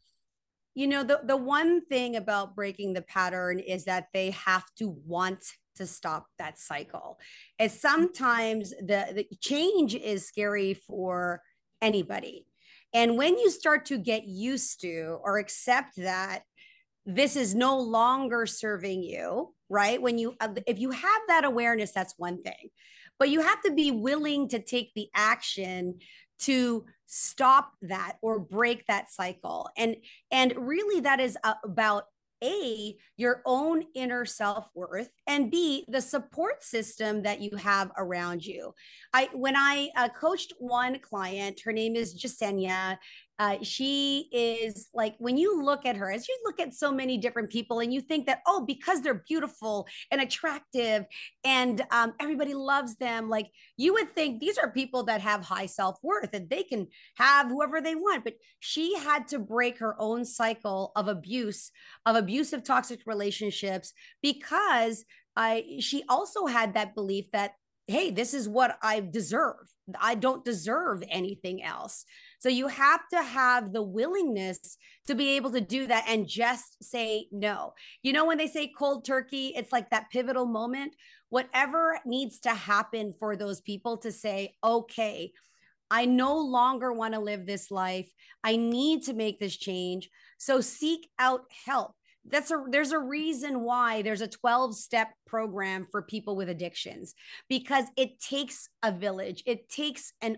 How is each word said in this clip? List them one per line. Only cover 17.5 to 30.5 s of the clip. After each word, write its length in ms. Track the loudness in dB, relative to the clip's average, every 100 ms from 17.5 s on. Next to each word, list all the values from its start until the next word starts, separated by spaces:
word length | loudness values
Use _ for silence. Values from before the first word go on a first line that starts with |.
| 4
no 240 | 4 4
longer 640 | 2 4 6 4 2 0 -2
serving 560 | -2 -4 -4 -4 -4
you, 520 | -4 -6 -4 -4 -4 _ -2
right? 320 | 2 2 2
When 160 | 0 0
you, 200 | -2 -4
uh, 140 | -6 -4
if 140 | -4 -2
you 140 | -2
have 300 | -2 2 2 4
that 180 | 4
awareness, 460 | 4 2 2 2 0
that's 240 | -2 -4 -6
one 220 | -8 -8
thing. 280 | -10 -14 -16 _ -20 -20 -8 2
But 120 | 4
you 100 | 4
have 220 | 4 4
to 100 | 4
be 180 | 4 4
willing 580 | 2 2 0 0 0 0
to 100 | -2
take 320 | -2 -4 -4
the 140 | -8 -4
action 840 | 2 2 2 -2 -6 -6 -4 -6 -8 -14 -20 _ -4
to 440 | 0 2 2 0 -6 -18 _
stop 680 | -4 -4 2 6 6 4 _
that 340 | -8 -6 -6 -4
or 180 | -2 -2
break 480 | -2 0 2 2 0
that 240 | 0 -2
cycle. 580 | -6 -6 -6 -8 -6 -6 -2
And, 200 | -2 -2 -10 -20 -2
and 240 | 4 4